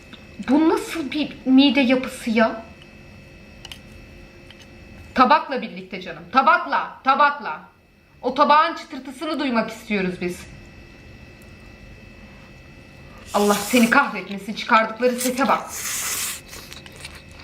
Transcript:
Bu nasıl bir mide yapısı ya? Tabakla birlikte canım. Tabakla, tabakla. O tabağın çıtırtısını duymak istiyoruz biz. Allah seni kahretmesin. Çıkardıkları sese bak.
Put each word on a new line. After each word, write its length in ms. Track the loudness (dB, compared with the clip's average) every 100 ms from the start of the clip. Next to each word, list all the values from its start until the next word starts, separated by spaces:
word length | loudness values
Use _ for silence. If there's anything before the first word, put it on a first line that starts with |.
| -20 -20 -20 -10 0
Bu 200 | 4 4
nasıl 420 | 2 -2 -8 -6
bir 260 | -4 -6 -6 4
mide 360 | 6 6 4
yapısı 480 | 4 2 0 -8 -2
ya? 320 | 2 2 0 -14 -20 -20 -20 -20 -20 -20 -20 -20 -20 -18 -18 -20 -20 -20 -20 -20 -20 -20 -20 -20 -20 -20 -20 -6 2
Tabakla 460 | 4 4 2 -6
birlikte 400 | -8 -12 -14 -14
canım. 220 | -12 -14 -4
Tabakla, 640 | 2 4 4 2 -4 -4 -4
tabakla. 560 | 0 2 2 0 -8 -12 -14 _ _ _ _ _
O 120 | -4
tabağın 420 | 2 4 6 4 -2
çıtırtısını 640 | -12 -14 -14 -10 -6 -4
duymak 300 | -2 -2 -2
istiyoruz 520 | -6 -6 -4 -2 -4
biz. 180 | -8 -8 -14 -20 -20 -20 -20 -20 -20 -20 -20 -20 -20 -20 -20 -20 -20 -20 -20 -20 -20 -20 -20 -20 -20 -20 -20 -20 -20 -20 -4
Allah 220 | 2 2 2
seni 340 | 2 4 4
kahretmesin. 640 | 4 2 -2 -10 -10 -10
Çıkardıkları 600 | -8 0 2 2 0 -2 0
sese 320 | -2 0 0
bak. 220 | 0 -4 -12 -8 -8 -6 -6 -8 -10 -14 -20 -18 -18 -20 -20 -18 -20 -20 -20